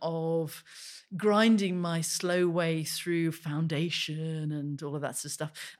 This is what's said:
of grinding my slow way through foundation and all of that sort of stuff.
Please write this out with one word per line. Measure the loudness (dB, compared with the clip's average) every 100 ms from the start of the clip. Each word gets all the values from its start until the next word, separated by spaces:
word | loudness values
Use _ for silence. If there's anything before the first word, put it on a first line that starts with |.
of | -4 -2 0 0 0 -6 -18 -18 -18 -18 -10 0
grinding | 4 6 8 6 4 0
my | 0 0
slow | -2 -2 0 2 4
way | 4 2 0
through | -2 -6 -2 2 0
foundation | -2 -4 0 0 0 0 -2 -4 -4 -4 -4 -4
and | -4 -4 -6
all | -6 -4
of |
that | -6 -6
sort | -8
of |
stuff. | -6 -8 -8 -16 -4